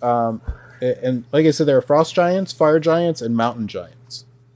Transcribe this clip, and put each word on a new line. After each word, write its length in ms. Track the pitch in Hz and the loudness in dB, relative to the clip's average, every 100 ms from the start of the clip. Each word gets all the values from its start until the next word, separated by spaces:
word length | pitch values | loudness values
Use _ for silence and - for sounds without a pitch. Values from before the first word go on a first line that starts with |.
um, 400 | 123 120 117 113 - - - - | -2 0 0 -4 -10 -12 -16 -6
a-, 220 | 127 120 127 | -4 -2 -4
and 180 | 123 117 | -4 -2
like 140 | 147 160 | 2 2
I 60 | |
said, 160 | 147 143 | 2 2
there 100 | 135 | 2
are 40 | |
frost 320 | - 147 160 - | 4 2 2 0
giants, 360 | 175 185 190 | 0 0 -4
fire 280 | - 180 160 | 0 2 4
giants, 420 | 160 165 170 156 | 2 0 0 -4
and 140 | 117 117 | -4 -2
mountain 320 | 117 117 104 | -2 -4 -8
giants. 580 | 95 87 - - - - _ _ | -8 -12 -20 -20 -20 -20 _ _